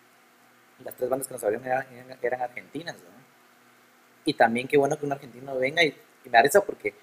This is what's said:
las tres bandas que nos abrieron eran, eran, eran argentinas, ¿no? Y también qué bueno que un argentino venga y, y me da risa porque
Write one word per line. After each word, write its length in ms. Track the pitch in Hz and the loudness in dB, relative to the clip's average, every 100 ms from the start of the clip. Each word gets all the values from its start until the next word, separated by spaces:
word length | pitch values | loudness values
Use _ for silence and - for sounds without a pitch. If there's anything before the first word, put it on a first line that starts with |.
| _ _ _ _ _ _ _ _ 127 | _ _ _ _ _ _ _ _ -16
las 100 | - | -6
tres 140 | 127 | -4
bandas 180 | 131 131 | -2 -4
que 60 | |
nos 100 | 123 | -4
abrieron 240 | 107 117 131 | -2 -2 -2
eran, 180 | 127 135 | -4 -4
eran, 240 | 123 127 127 | -16 -20 -6
eran 200 | 120 123 | -4 -4
argentinas, 540 | 123 107 95 143 170 107 | -6 -10 -14 -12 -12 -16
¿no? 140 | 90 104 - _ _ _ _ _ _ _ _ _ | -20 -20 -20 _ _ _ _ _ _ _ _ _
Y 120 | - - | -4 4
también 340 | 117 117 135 | 4 2 0
qué 80 | 143 | 2
bueno 200 | 139 147 | 2 -2
que 80 | 143 | -4
un 60 | |
argentino 420 | 139 135 117 135 131 | -6 -10 -18 -8 -2
venga 260 | 131 165 | -2 2
y, 60 | 156 - - _ | 0 0 -20 _
y 60 | - | 2
me 80 | 117 | 4
da 60 | |
risa 180 | 143 196 | 6 4
porque 320 | - - 104 - | 2 -6 -8 -10